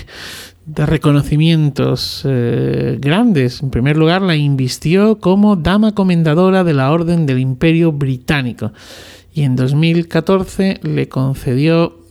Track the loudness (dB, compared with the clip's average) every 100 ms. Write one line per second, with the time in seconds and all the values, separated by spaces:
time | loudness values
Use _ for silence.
0 | -8 -18 -18 -18 -20 -20 -14 -4 -2 0
1 | 2 0 0 0 2 2 0 0 -2 -2
2 | -6 -8 -4 -2 -2 -2 -2 -2 -4 -4
3 | -2 0 2 2 0 -2 -4 -2 0 2
4 | 2 2 0 0 0 0 -2 -4 0 2
5 | 2 2 2 4 4 2 2 2 2 2
6 | 2 2 2 4 4 4 2 2 2 2
7 | 2 0 0 0 -2 0 2 2 2 0
8 | -4 -4 -2 -2 -2 -6 -8 -10 -20 -20
9 | -20 -20 -12 -4 0 0 0 2 2 0
10 | 0 -2 0 0 -2 -2 -2 -2 -4 -4
11 | -4 -2 -4 -4 -4 0 2 2 0 -4
12 | -8